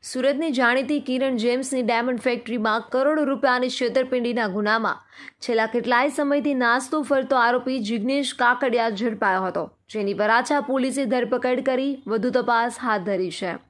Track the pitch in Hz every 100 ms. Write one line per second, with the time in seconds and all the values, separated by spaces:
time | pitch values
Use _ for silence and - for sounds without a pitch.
0 | - 254 262 277 330 254 240 247 254 294
1 | 277 254 269 254 226 247 262 262 233 233
2 | 240 247 254 240 240 233 214 220 226 254
3 | 269 311 285 269 277 247 254 254 247 254
4 | 254 254 240 240 214 190 208 226 214 -
5 | - - - _ - 226 220 240 240 240
6 | 277 294 285 285 294 269 240 240 262 311
7 | 254 269 269 262 233 254 254 262 208 233
8 | 214 269 269 - 240 247 269 233 226 202
9 | 233 214 208 185 185 175 165 _ _ 214
10 | 196 196 208 226 247 294 - 269 262 262
11 | 262 247 240 247 254 254 - 254 269 262
12 | - 220 240 247 233 233 240 233 254 214
13 | 185 196 185 156 190 165 _